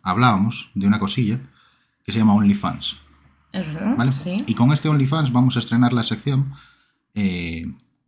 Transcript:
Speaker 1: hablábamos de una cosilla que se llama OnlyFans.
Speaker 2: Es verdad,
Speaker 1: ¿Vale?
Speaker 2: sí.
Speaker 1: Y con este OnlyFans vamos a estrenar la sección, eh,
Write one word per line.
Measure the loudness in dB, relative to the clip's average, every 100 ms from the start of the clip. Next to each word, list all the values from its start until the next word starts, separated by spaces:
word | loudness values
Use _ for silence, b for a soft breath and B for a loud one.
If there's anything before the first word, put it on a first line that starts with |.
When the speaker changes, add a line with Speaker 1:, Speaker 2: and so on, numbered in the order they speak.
Speaker 1:
hablábamos | -4 2 2 2 0 -4 -10
de | -2 0
una | 2
cosilla | 0 -2 -2 -2 -8 b b b b b -6
que |
se | 2
llama | 4 4
OnlyFans. | 4 2 -2 -8 -10 -12 _ _ _ _ _
Speaker 2:
Es | -10 -8
verdad, | -6 -2 0
Speaker 1:
¿Vale? | 0
Speaker 2:
sí. | -2 -4 -4 -2
Speaker 1:
Y |
con | 2 4
este | 4 2
OnlyFans | 2 2 0 0
vamos | 2 2 0
a |
estrenar | 0 2 2
la | 2
sección, | -2 -4 -2 -2 -2 B B B B B _ -4
eh, | -2 -2 -6 -8 -10 -14 _ _